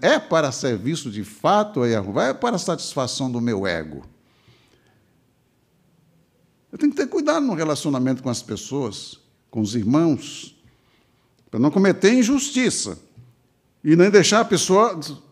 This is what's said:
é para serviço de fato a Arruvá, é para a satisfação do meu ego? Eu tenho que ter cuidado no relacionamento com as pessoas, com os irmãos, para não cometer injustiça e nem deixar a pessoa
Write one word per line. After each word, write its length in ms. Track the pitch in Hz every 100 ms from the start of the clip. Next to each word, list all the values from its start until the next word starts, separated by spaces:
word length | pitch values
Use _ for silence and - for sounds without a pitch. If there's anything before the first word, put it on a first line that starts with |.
é 180 | 185 302
para 320 | - 165 143
serviço 580 | 123 139 110 113 165 127
de 140 | 104
fato 580 | - - 156 208 214 143
a 160 | 120 113
Arruvá, 280 | 95 113 247
é 80 |
para 220 | 262 240 185
a 40 |
satisfação 720 | - 160 - 147 123 - 131
do 100 | 120
meu 240 | 120 101 98
ego? 380 | 85 78 69 - _ _ _ _ _ _ _ _ _ _ _ _ _ _ _ _ _ _ _ _ _ _ _ _ _ _
Eu 60 | -
tenho 140 | 294
que 60 | 359
ter 100 | 277
cuidado 380 | 381 294 311 277
no 100 | 160
relacionamento 680 | 160 143 156 135 131 123
com 80 | 131
as 140 | 117
pessoas, 760 | - 104 - 139 120 95 - - _ _ _
com 100 | 110
os 140 | 104 120
irmãos, 800 | 101 147 165 127 - - - - _ _ _ _ _ _ _ _ _
para 100 | 110
não 120 | 143
cometer 420 | 190 190 - 196
injustiça 840 | 254 226 277 - 247 233 - 107 85 _ - - _ _ _ _ _
e 120 | 151 165
nem 160 | 190
deixar 300 | 196 - 208
a 40 | 226
pessoa 540 | 185 - 190 226 175 147 139 -